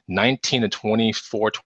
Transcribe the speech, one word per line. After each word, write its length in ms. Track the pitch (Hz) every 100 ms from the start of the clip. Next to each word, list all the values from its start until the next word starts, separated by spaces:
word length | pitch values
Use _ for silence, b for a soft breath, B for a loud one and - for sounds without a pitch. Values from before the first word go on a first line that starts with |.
| -
nineteen 540 | 92 117 131 - 127
to 40 | 104
twenty-four, 840 | - 107 113 113 107 - 107 107 -